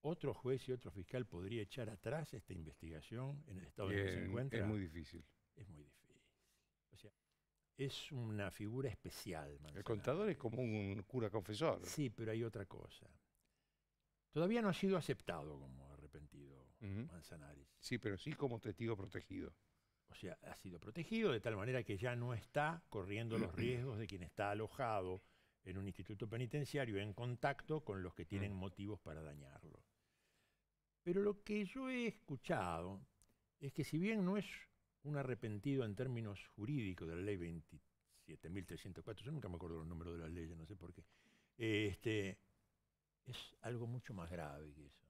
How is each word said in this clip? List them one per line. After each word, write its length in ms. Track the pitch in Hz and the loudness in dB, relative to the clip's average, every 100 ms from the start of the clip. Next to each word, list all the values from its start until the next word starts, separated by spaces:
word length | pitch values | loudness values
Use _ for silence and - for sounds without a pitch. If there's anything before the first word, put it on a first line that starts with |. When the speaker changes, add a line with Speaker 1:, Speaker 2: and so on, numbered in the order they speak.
Speaker 1:
otro 320 | 147 180 143 | 0 2 2
juez 360 | 104 127 131 - | 2 4 2 4
y 40 | |
otro 180 | 127 - | -2 -2
fiscal 360 | 98 87 127 110 | -6 -2 -2 0
podría 360 | 87 92 117 | -2 0 0
echar 280 | 101 - 110 | 0 -2 -4
atrás 420 | 104 110 147 151 | -2 0 0 -2
esta 180 | 113 - | -6 -6
investigación 880 | 92 80 - 82 78 - 113 135 143 - | -6 -6 -8 -8 -8 -6 -4 -2 -4 -6
en 100 | 92 | -10
el 60 | - | -8
estado 240 | - 98 | -2 2
en 80 | 101 | 4
el 60 | |
que 60 | 98 | 2
se 60 | 90 | 2
Speaker 2:
Bien, 120 | 92 | 0
Speaker 1:
encuentra? 280 | 117 135 113 | 0 2 2
Speaker 2:
es 60 | 104 | 4
muy 140 | 107 | 2
difícil. 440 | 90 80 78 82 - _ _ - | 0 -4 -8 -10 -14 _ _ -16
Speaker 1:
Es 120 | 92 | -14
muy 140 | 78 | -14
difícil. 320 | 73 - - - _ _ _ _ _ _ _ | -16 -20 -20 -20 _ _ _ _ _ _ _
O 60 | 104 | -18
sea, 140 | 104 _ _ _ _ _ _ - | -18 _ _ _ _ _ _ -2
es 340 | 135 - - | -2 0 -4
una 380 | 139 113 107 98 | -2 0 2 0
figura 360 | - 104 123 135 | 0 -2 0 0
especial, 640 | 98 87 - - 80 71 | 0 -6 -6 -4 -4 -4
Speaker 2:
El 80 | 71 | -8
Speaker 1:
Manzanares. 240 | - 92 | -10 -8
Speaker 2:
contador 440 | 101 110 117 156 214 | 0 2 4 4 2
es 60 | 156 | 2
como 260 | 117 120 | 0 2
un 400 | 123 107 98 98 95 | 2 2 2 0 -2
cura 240 | 127 110 | 0 2
confesor. 500 | 107 90 104 156 92 | 2 0 2 4 4
Speaker 1:
Sí, 260 | 92 - 135 | 0 0 0
pero 200 | - 113 | 0 0
hay 100 | 113 | 0
otra 220 | 117 110 98 | 0 -2 -8
cosa. 420 | - - - - - _ _ _ _ _ _ _ _ _ _ _ | -8 -12 -16 -20 -20 _ _ _ _ _ _ _ _ _ _ _
Todavía 300 | 147 175 233 | 4 6 6
no 60 | 214 | 6
ha 60 | |
sido 220 | 170 196 185 | 6 6 6
aceptado 640 | 143 123 - 85 73 71 | 4 0 0 -2 -2 -6
como 340 | 67 65 69 | -8 -12 -14
arrepentido 760 | 71 69 76 73 71 69 69 - - | -14 -12 -12 -14 -14 -16 -16 -20 -8
Speaker 2:
Ujú. 260 | 104 98 143 | -4 -2 -4
Speaker 1:
Manzanares. 560 | 123 - 82 73 71 69 - | -8 -12 -12 -12 -16 -20 -14
Speaker 2:
Sí, 180 | - 123 | -2 0
pero 180 | 110 98 | 2 0
sí 160 | 143 | -2
como 280 | 135 139 117 | 0 0 2
testigo 360 | 113 - 117 104 | -2 0 2 0
protegido. 560 | 95 - - - - - _ _ _ _ _ | 0 -4 -4 -4 -4 -8 _ _ _ _ _
Speaker 1:
O 40 | |
sea, 240 | - 92 82 | -10 -8 -8
ha 140 | - - | -10 -10
sido 240 | 98 87 | -10 -8
protegido 500 | 98 117 156 226 214 | -8 -6 0 4 6
de 80 | 117 | 4
tal 140 | 117 110 | 2 2
manera 260 | 110 127 | 2 2
que 160 | - 101 | 2 2
ya 180 | 123 120 | 2 2
no 160 | 120 | 0
está 480 | 113 - - 151 170 - | 0 0 2 2 0 -4
corriendo 480 | 110 92 104 117 110 | -4 0 0 2 4
los 160 | 104 | 2
Speaker 2:
<clears throat> 0 | |
Speaker 1:
riesgos 440 | 82 117 123 131 107 | 2 2 2 2 0
de 80 | 110 | -2
quien 160 | 98 | -4
está 280 | 87 - 101 | -6 2 2
alojado 720 | 104 110 - 123 107 92 92 - _ _ _ | 4 0 0 2 4 2 -2 -6 _ _ _
en 120 | 92 92 | -6 -2
un 100 | 98 | -2
instituto 400 | - 92 104 113 | -4 -6 -4 -2
penitenciario 680 | 117 123 147 139 143 123 98 | 0 0 0 2 2 2 2
en 140 | 104 | 0
contacto 720 | 98 120 123 147 139 - 156 | 0 -2 2 2 2 0 -2
con 180 | 143 98 | 0 -2
los 120 | 90 | -2
que 100 | - | -6
tienen 280 | 82 98 101 | -4 0 0
Speaker 2:
Mm. 20 | 95 | 0
Speaker 1:
motivos 440 | 95 85 101 101 | -4 -4 -6 -6
para 220 | - 80 | -6 -8
dañarlo. 600 | 78 73 69 73 82 - - _ _ _ _ _ _ _ _ _ _ _ | -8 -10 -12 -14 -16 -18 -20 _ _ _ _ _ _ _ _ _ _ _
Pero 180 | 175 185 | 2 6
lo 200 | 202 202 | 6 4
que 220 | - 208 | 0 2
yo 240 | 196 262 262 | 2 -2 -2
he 160 | 254 233 | 2 0
escuchado 960 | - - 139 - 156 90 82 87 98 - _ - _ _ _ | -2 -6 -6 2 4 4 2 0 -4 -10 _ -20 _ _ _
es 120 | 139 | -6
que 120 | - | -2
si 140 | 143 156 | 2 4
bien 260 | 190 220 | 4 4
no 120 | 180 202 | 4 4
es 100 | - - - _ _ _ | 0 -8 -14 _ _ _
un 140 | 143 147 | -2 0
arrepentido 680 | 131 117 113 104 143 135 | 2 0 0 0 2 2
en 100 | 113 | 2
términos 520 | 95 127 120 110 98 - - | 0 0 0 -2 -4 -10 -6
jurídicos 520 | 110 147 104 87 85 | 0 2 2 0 -2
de 80 | 82 | -2
la 60 | |
ley 140 | 98 98 | 0 0
veintisiete 1120 | 85 82 - 80 _ _ _ - - 78 80 | 0 -4 -8 -18 _ _ _ -20 -16 -10 -4
mil 140 | 95 90 | -4 -4
trescientos 380 | 85 98 85 | -8 -8 -8
cuatro, 200 | 80 107 | -8 -6
yo 80 | 104 | -4
nunca 160 | 156 101 | -4 -2
me 80 | 87 | -4
acuerdo 200 | 87 82 | -2 -4
los 80 | 80 | -4
números 280 | 82 85 85 | -4 -4 -4
de 40 | |
las 100 | 80 | -4
leyes, 260 | 85 82 85 | -4 -4 -6
no 100 | 80 | -10
sé 80 | 101 | -10
por 160 | 87 | -10
qué, 120 | - - - - _ _ - | -12 -18 -20 -20 _ _ 0
este, 840 | 113 104 104 87 117 107 98 98 _ _ _ _ _ _ _ _ | 4 6 6 2 2 4 2 -2 _ _ _ _ _ _ _ _
es 320 | - 123 - - | -10 -10 -10 -10
algo 260 | 113 120 117 | -4 -2 -2
mucho 260 | 123 - | -4 -4
más 160 | 98 85 | -6 -4
grave 420 | 87 76 71 76 | -4 -4 -4 -10
que 140 | 73 71 | -12 -18
eso. 200 | - _ | -20 _